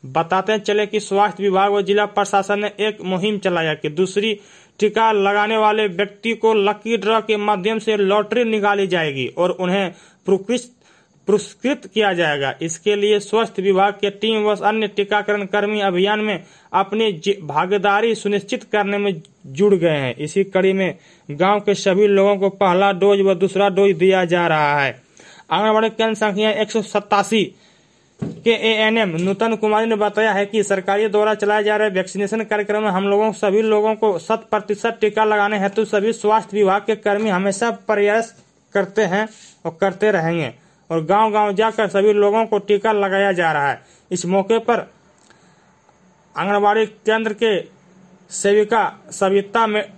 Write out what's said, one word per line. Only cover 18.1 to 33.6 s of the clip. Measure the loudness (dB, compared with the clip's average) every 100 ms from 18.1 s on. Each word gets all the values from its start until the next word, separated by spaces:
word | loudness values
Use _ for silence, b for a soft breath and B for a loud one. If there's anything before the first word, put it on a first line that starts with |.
सुनिश्चित | -2 -2 -4 -4 -8
करने | -4 -2 -2 -2
में | -2 -4 -12 _ -16
जुड़ | 0 2
गए | 4 2 0
हैं। | -2 -4
इसी | -4 -2
कड़ी | 0 0 0
में | 0 -2 -4 b b b
गांव | -2 0 2
के | 0
सभी | 0 2 2 4
लोगों | 4 4 2
को | 0
पहला | 0 2 4 2
डोज | 2 2 4
व | 2
दूसरा | 2 0 2 0
डोज | 4 2 4
दिया | 2 2
जा | 2 0 2
रहा | 2 2 2
है। | 0 -4 B B B B B
आंगनबाड़ी | 0 2 2 0
केंद्र | 0 -2
संख्या | 0 -2 0 0
एक | 0 -2
सौ | -2
सतासी | -2 -4 0 0 2 0 0 b b b b b b _
के | -10 -4 0
एएनएम | 0 0 2 2 2 -2
नूतन | -2 -4 0 -2 0
कुमारी | 0 0 0
ने | 0
बताया | 0 0 0
है | 0 0
कि | -2
सरकारी | 0 -2 0 0 0
द्वारा | 2 0
चलाए | 0 0 0
जा | 0 0
रहे | 0
वैक्सीनेशन | 0 -4 -4 -4 -4
कार्यक्रम | -2 -4 -2 0
में | 0
हम | 0
लोगों, | 0 2 0
सभी | 0 0 2